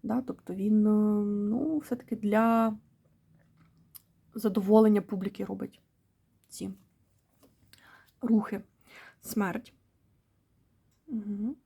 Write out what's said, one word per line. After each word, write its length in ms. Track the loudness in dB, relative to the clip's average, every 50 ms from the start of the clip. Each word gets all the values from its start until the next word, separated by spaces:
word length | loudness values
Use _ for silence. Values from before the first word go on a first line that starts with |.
| -6
Да? 200 | -4 -4 -4 -4
Тобто 320 | -6 -10 -12 _ -10 -8
він, 320 | -4 0 2 4 4 4
е, 40 | 4 4 4 4 2 2 0 0
ну, 540 | -2 -2 -2 -2 -2 -2 -2 -2 -2 -2 -4
все-таки 380 | -4 -4 -8 -8 -6 -8 -8
для 600 | -4 -2 0 2 4 4 4 4 2 2 0 -2 -6 _ _ _ _ _ _ _ _ _ _ _ _ _ _ _ _ _ _ _ _ _ _ _ -20 _ _ _ _ _ _ _
задоволення 680 | -4 -4 -2 -2 0 2 6 6 8 8 8 6 2 0
публіки 420 | -2 -8 -6 -6 -8 -8 -8 -10
робить 360 | -10 -8 -10 -10 -12 _ _ _ _ _ _ _ _ _ _ _ _ _ _ _ _
ці 220 | -14 -12 -12 -12 -12 -14 _ _ _ _ _ _ _ _ _ _ _ _ _ _ _ _ _ _ -20 _ _ -20 -20 -20 _ _ _ _
рухи. 420 | -2 2 2 2 2 0 -8 -10 -10 _ _ _ _ _ -20 -20 -20 -20 _ _
Смерть. 540 | _ -8 -4 -2 -2 -2 -4 -6 -10 -14 _ _ _ _ _ _ _ _ _ _ _ _ _ _ _ _ _ _ _ _ _ _ _ _ _ _ _
Угу. 500 | -10 -10 -8 -8 -8 -8 -6 -6 -8 -8 _ _